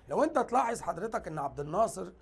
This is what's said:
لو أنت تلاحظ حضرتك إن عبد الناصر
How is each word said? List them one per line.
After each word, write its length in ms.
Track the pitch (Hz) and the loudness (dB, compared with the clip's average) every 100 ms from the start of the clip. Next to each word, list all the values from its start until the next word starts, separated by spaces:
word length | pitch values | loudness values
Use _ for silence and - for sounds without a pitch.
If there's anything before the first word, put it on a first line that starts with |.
| - | -2
لو 160 | 165 | 2
أنت 140 | 311 311 | 4 2
تلاحظ 420 | 240 - 233 233 | 4 4 2 0
حضرتك 480 | - 165 220 220 - | -4 -4 -4 -4 -4
إن 100 | 156 | -4
عبد 220 | 139 127 | -4 -4
الناصر 500 | 143 175 220 - 180 - | -2 2 2 0 -10 -12